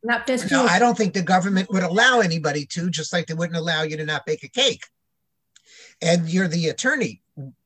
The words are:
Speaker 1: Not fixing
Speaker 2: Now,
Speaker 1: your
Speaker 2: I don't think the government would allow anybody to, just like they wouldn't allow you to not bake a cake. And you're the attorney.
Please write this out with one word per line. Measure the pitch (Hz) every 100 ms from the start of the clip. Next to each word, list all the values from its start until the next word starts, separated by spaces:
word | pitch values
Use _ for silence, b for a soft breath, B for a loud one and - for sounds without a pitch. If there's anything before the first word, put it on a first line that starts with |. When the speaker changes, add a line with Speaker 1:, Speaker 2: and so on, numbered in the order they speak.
Speaker 1:
Not | 226 233 247
fixing | 254 180
Speaker 2:
Now, | 269
Speaker 1:
your | 233
Speaker 2:
I | 180
don't | 240 226
think | 202
the | 196
government | 170 185 185 190 190
would | 190
allow | 175 190 247 240
anybody | 185 165 147 147 143
to, | 175 175
just | 151 151
like | 175 165
they |
wouldn't | 160 170 170
allow | 165 156
you | 156 156
to |
not | 151 151 -
bake | 156
a | -
cake. | 247 269 - - _ _ _ _ _ _ _ B B B B
And | 170 175 165
you're | 180 185
the | 170 160
attorney. | - 254 302 196 104 _ - 135 -